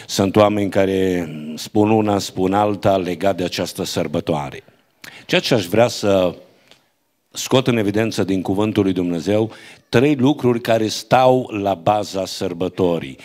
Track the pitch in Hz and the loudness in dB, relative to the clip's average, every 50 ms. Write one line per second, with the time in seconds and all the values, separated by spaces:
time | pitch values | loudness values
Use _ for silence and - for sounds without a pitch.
0 | - - - - 98 95 - 107 104 104 104 104 101 92 - 98 98 95 95 95 | -12 -6 -2 0 0 2 4 6 4 4 4 0 -2 0 0 0 2 2 2 0
1 | 95 95 90 90 85 78 78 76 76 78 78 - - - - 107 104 107 110 110 | 0 0 0 -2 -4 -6 -8 -10 -10 -10 -12 -12 -10 -4 0 2 4 4 4 2
2 | 107 104 101 98 92 - - 92 92 92 98 104 107 107 101 87 - 104 98 95 | 2 2 0 0 -2 -4 -4 -2 0 0 2 2 2 0 0 0 2 2 2 2
3 | 90 90 87 80 90 98 95 85 90 85 - - 90 82 - - 92 - - 98 | 0 -2 -4 -2 -2 -2 0 0 -4 -4 -4 -4 -6 -6 -6 -8 -8 -4 -4 -4
4 | 82 78 73 85 - - 82 73 71 69 - - - _ _ _ _ _ _ _ | -4 -2 -4 -4 -2 -2 -4 -4 -4 -8 -12 -14 -20 _ _ _ _ _ _ _
5 | - - - - - - - 185 - - 139 110 90 85 104 107 120 117 - - | -20 -20 -20 -14 -6 -2 -2 0 2 2 0 0 0 0 2 2 2 2 2 -2
6 | 113 101 98 95 90 87 85 - - _ _ _ _ _ _ _ _ _ _ _ | 0 2 2 2 2 0 -2 -6 -18 _ _ _ _ _ _ _ _ _ _ _
7 | _ _ _ _ _ _ - - - - 123 135 123 135 120 113 101 101 98 107 | _ _ _ _ _ _ -12 -10 -4 0 0 2 2 2 0 0 0 0 0 0
8 | 113 110 - - 95 87 98 92 85 - 95 98 107 107 101 107 98 95 90 92 | -2 -2 -2 -4 -2 -2 -2 -2 -2 -2 -2 -2 0 0 2 2 2 2 0 0
9 | 90 87 87 82 76 95 104 107 110 110 - - - - - - _ - - 117 | -2 -2 -2 -4 -2 0 0 0 0 -2 -6 -14 -20 -20 -20 -20 _ 0 2 2
10 | 131 151 151 131 120 139 147 - - 123 120 113 - - 113 113 110 104 - - | 4 2 2 2 2 0 0 2 0 0 0 0 0 0 0 0 0 -2 -4 -6
11 | - - 123 127 131 131 127 127 120 - 110 104 98 98 95 82 82 104 107 107 | -2 2 4 4 6 4 4 2 0 -4 -4 -2 -2 -2 -2 0 0 0 0 0
12 | 101 - - 98 92 90 - - 98 90 87 82 90 87 - - 95 87 85 80 | -2 -4 -6 -6 -6 -6 -6 -6 -6 -6 -4 -4 -6 -4 -2 0 0 0 0 -2
13 | 69 67 65 - | -6 -10 -14 -16